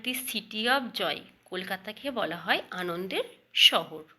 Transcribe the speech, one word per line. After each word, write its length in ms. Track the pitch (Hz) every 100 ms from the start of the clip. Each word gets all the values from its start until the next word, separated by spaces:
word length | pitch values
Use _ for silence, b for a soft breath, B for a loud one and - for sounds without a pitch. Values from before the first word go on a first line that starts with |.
| 240
the 100 | 247 -
city 320 | 220 214 214 233 277
of 60 | 240 -
joy, 180 | 170 143 - _ -
কলকাতাকে 540 | 185 185 190 - 208 277 240
বলা 180 | 160 170 175
হয় 160 | 277 - 185
আনন্দের 440 | 180 170 190 339 523 - _ - -
শহর। 360 | 214 165 156 156